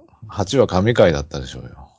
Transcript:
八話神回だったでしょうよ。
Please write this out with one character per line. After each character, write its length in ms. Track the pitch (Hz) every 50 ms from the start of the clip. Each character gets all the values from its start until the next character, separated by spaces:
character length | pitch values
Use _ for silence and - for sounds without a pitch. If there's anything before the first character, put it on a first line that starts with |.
| _ _ _ _ - 110
八 280 | - - 98 - -
話 100 | 135 110
神 280 | 92 98 92 95 113 123
回 180 | - 110 90 78
だ 80 | 71
っ 40 | 71
た 160 | - - 71
で 60 | 65
し 80 | 62 -
ょ 60 | 62
う 40 | 62
よ。 260 | 62 - - - - _